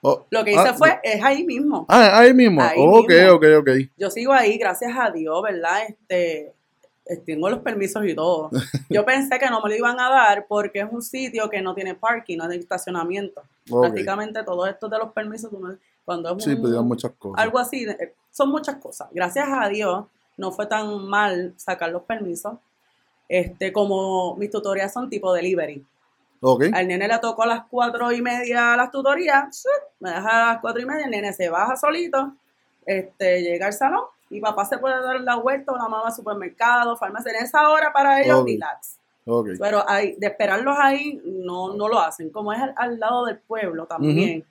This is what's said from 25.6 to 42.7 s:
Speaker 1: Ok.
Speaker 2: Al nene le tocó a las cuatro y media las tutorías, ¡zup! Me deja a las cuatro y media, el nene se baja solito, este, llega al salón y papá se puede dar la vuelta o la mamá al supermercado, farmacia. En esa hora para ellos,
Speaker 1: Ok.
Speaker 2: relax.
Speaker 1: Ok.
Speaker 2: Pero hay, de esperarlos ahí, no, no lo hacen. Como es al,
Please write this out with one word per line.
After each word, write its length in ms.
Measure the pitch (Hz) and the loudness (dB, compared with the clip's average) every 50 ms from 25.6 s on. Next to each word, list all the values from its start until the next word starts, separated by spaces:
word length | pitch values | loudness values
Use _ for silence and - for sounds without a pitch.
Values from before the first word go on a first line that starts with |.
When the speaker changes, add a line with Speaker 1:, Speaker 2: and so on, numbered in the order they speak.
| 156 147 147 139 135 _ _ _ _ _ _ _ _ _ _ _ | -4 -6 -10 -16 -20 _ _ _ _ _ _ _ _ _ _ _
Speaker 1:
Ok. 240 | - 131 127 120 139 175 | 2 2 4 4 4 0
Speaker 2:
Al 140 | 220 185 185 185 | 2 0 -2 -2
nene 200 | 180 185 196 208 | -2 -2 0 0
le 100 | 233 226 | 0 0
tocó 240 | 233 233 226 226 | -2 -4 -2 -2
a 40 | 226 | 0
las 180 | 233 233 226 226 _ | 0 0 -4 -6 _
cuatro 420 | - 247 240 240 233 240 240 240 | -2 -2 -2 -2 -2 -4 -2 -2
y 100 | 240 240 | -2 -2
media 540 | 240 247 240 247 247 240 240 240 240 240 240 | -2 -4 -4 -4 -4 -2 0 2 2 2 4
las 140 | 240 247 254 | 2 0 -2
tutorías, 720 | - 277 262 269 285 330 359 302 277 277 285 277 - - | -2 -2 0 0 0 0 0 2 2 2 2 0 -12 -10
¡zup! 80 | - 508 571 571 571 - _ _ | -4 -2 -2 -2 -4 -8 _ _
Me 100 | - 185 | -8 -6
deja 400 | 165 185 196 220 226 226 226 233 | -6 -4 -2 2 2 4 4 2
a 20 | |
las 80 | 226 226 | 0 0
cuatro 200 | 233 226 226 233 | -4 -6 -4 -4
y 40 | 247 | -6
media, 180 | 262 294 311 294 | -6 -6 -6 -6
el 60 | 269 | -4
nene 220 | 226 202 202 202 | -6 -4 -6 -6
se 160 | 190 - 185 170 | -4 -4 -4 -2
baja 280 | 165 175 202 233 262 | 0 0 0 0 -2
solito, 560 | 254 - 294 311 339 349 339 - 269 269 277 269 _ _ _ _ _ _ _ _ _ _ | 0 0 -2 0 -2 -4 -2 -2 -2 -2 -4 -10 _ _ _ _ _ _ _ _ _ _
este, 560 | - 196 190 185 190 _ _ 196 185 180 180 | -4 -4 -4 -4 -8 _ _ 0 0 2 2
llega 240 | 175 170 170 170 190 | 0 -2 -4 -2 -2
al 60 | 202 | -4
salón 320 | 208 208 - - 349 427 508 - _ _ _ _ | -2 0 0 0 0 0 -4 -6 _ _ _ _
y 100 | - 208 | -14 -6
papá 240 | 208 214 208 202 202 | -4 -4 -2 -2 -4
se 140 | 202 277 233 | -4 -4 -4
puede 240 | 247 262 262 254 | -2 -2 -2 -2
dar 180 | 254 254 254 262 | -4 -4 -6 -4
la 160 | 254 254 240 | -2 -2 -4
vuelta 360 | 233 226 254 269 277 277 277 | -2 0 -2 -2 -2 -4 -6
o 40 | 269 | -6
la 80 | 247 233 220 | -6 -6 -6
mamá 180 | 220 220 220 | -6 -4 -6
al 60 | 226 226 | -6 -8
supermercado, 840 | - 196 214 208 202 185 175 - _ 226 240 240 240 240 233 233 | -8 -10 -10 -8 -8 -10 -12 -6 _ 2 2 4 2 2 0 -2
farmacia. 360 | 233 214 190 208 226 233 240 220 | -4 -6 -8 -8 -10 -8 -8 -6
En 80 | 220 240 | -6 -8
esa 240 | 247 - 302 302 302 | 0 2 4 4 6
hora 240 | 311 311 311 302 | 4 4 2 2
para 280 | 294 277 277 277 269 269 | 2 2 4 4 4 4
ellos, 160 | 277 254 262 262 | 4 4 4 4
Speaker 1:
Ok. 60 | 262 | 4
Speaker 2:
relax. 500 | 247 226 - - 147 - - - - - _ _ _ _ _ _ | 2 -2 -4 -6 -10 -12 -12 -16 -20 -20 _ _ _ _ _ _
Speaker 1:
Ok. 220 | 120 117 120 113 104 92 92 | -2 -2 0 0 -2 -6 -4
Speaker 2:
Pero 260 | - 208 214 208 - - | -2 0 0 0 0 2
hay, 260 | 202 196 208 196 - | 0 0 0 -2 -4
de 100 | - 202 | -4 -6
esperarlos 500 | 202 202 - 208 202 196 208 247 277 285 285 | -6 -2 -2 -2 0 0 -2 0 -2 0 2
ahí, 420 | 285 269 277 285 294 294 277 - - | 2 2 2 0 -4 -8 -10 -10 -12
no, 500 | 170 190 185 180 180 180 180 185 190 202 | -10 -10 -10 -10 -10 -8 -8 -8 -8 -6
no 140 | 208 208 214 | -6 -4 0
lo 100 | 226 220 | 0 0
hacen. 300 | 170 160 156 - 165 156 | 0 -2 -4 -10 -14 -12
Como 220 | - 214 208 208 | -12 -10 -8 -6
es 80 | 208 233 | -4 -4
al, 120 | 269 262 | -6 -6